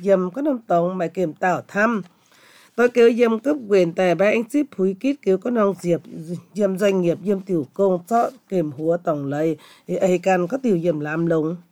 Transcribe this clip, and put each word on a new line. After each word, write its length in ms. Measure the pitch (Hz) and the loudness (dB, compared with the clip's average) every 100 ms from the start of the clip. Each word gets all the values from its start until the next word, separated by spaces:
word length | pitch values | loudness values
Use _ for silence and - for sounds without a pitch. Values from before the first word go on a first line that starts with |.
yêm 280 | 190 190 180 | 2 2 0
có 120 | 233 | -4
nông 160 | 302 247 - | -2 -2 0
tống 320 | 175 175 185 | 0 0 -2
mẹ 100 | 165 | -6
kiểm 240 | 185 165 | -4 -4
tảo 300 | - 185 151 - | -2 -2 -2 -4
thăm. 340 | 202 220 220 - _ _ _ _ - _ - | -2 0 0 -8 _ _ _ _ -20 _ 0
Tôi 120 | 240 | 2
cứu 220 | 240 233 233 | 4 4 4
yêm 220 | 233 220 | 2 0
cấp 180 | - 294 208 | -2 -4 2
quyền 240 | 196 170 | 2 2
tè 220 | 165 180 | 2 0
bé 180 | 165 202 | 2 2
anh 160 | 226 226 | 0 0
ship 280 | 294 285 - | -2 -2 0
húi 200 | 190 190 | -2 0
kít 160 | 269 277 | -4 -2
cứu 160 | 196 190 | 0 0
có 120 | 247 | 0
nông 240 | 240 202 180 | 0 0 0
diệp 200 | 175 160 - 170 160 175 - | -2 -2 -4 -14 -12 -12 -10
yêm 240 | 196 196 190 | -2 -2 2
doanh 220 | 208 190 | 0 2
nghiệp 180 | 170 160 | 0 -2
yêm 160 | 185 196 | -2 -4
tiểu 260 | 190 170 127 | -2 -4 -4
công 260 | - 196 180 180 | 0 0 0 0
cho 240 | 233 254 262 - | 0 0 -6 -6
kiểm 240 | 185 151 | -4 -4
húa 240 | 131 156 170 | -4 -2 -2
tổng 300 | 175 147 139 | -2 -4 -4
lầy. 300 | 143 165 151 - - - | -2 -2 -4 -10 -18 -8
Thì 100 | 180 | -2
ấy 220 | 185 180 | 0 0
cần 280 | 190 185 175 | 2 0 0
có 120 | 269 | -2
tiểu 200 | 240 175 | 0 0
yêm 180 | 175 156 | 0 -2
làm 260 | 151 160 170 | -4 -2 0
lống. 300 | 160 156 175 - | 0 -2 -6 -12